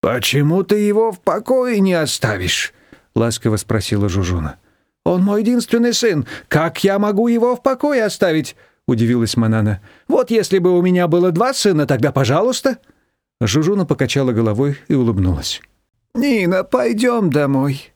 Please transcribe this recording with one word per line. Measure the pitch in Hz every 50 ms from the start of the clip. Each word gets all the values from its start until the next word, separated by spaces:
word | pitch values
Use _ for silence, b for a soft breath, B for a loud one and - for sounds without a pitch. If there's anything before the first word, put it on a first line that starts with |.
«Почему | - - 117 123 - - 123 143 147 147 165 190 196
ты | 185 208 208
его | 208 208 202 214 226 226 202
в | -
покое | _ - 175 147 - - 262 262 247 247 240 208
не | 196 190 180
оставишь?» — | 170 156 139 - - - 117 107 95 92 87 - - - - b b b b b b b b b
ласково | 113 113 117 113 - - 117 110
спросила | 101 - - - 110 95 - 104 101 101 104
Жужуна. | 87 101 90 85 92 85 78 76 71 _ _ _ _ _ _ _ _ _ _
«Он | 170 175 180 185
мой | 202 202 208 220
единственный | 214 247 240 233 - - 233 233 240 233
сын. | - - 226 180 151 127 B B B B B
Как | - 147 160 165 160 - -
я | 196 196 202
могу | 208 208 208 190 233 240
его | 233 233 233 240 247
в | 247 _
покое | 269 262 247 - 294 294 254 220
оставить?» — | 202 - - - 180 160 160 143 - - b b b b b b -
удивилась | 131 113 117 113 123 120 117 110 -
Манана. | 123 117 110 110 110 107 107 104 95 b b b b b b
«Вот | 285 311 247 -
если | 226 220 202 - 190 190
бы | 175 180 180 175
у | 175
меня | 185 180 180 175 170
было | 156 175 175 185
два | 165 170 226 254 269
сына, | - - 208 185 151 147
тогда | 127 139 120 117 143 -
пожалуйста». | 135 139 110 131 160 202 247 254 - - 269 254 - b b b b b b b b b _ _ _
Жужуна | 117 107 90 147 156 165 208 202 180
покачала | 139 151 - 139 - - 143 135 127 117
головой | 104 113 110 104 107 139 143 143 - - _
и | -
улыбнулась. | 135 123 113 110 95 95 90 87 71 69 - - - - _ _ _ _ _ _ _ _ _ _
«Нина, | 226 277 285 254 220 185 170 185 185 185
пойдём | - - 254 247 240 240 208 240 247 240 233 208 170
домой». | 127 147 147 139 139 135 135 143 135 139 - - _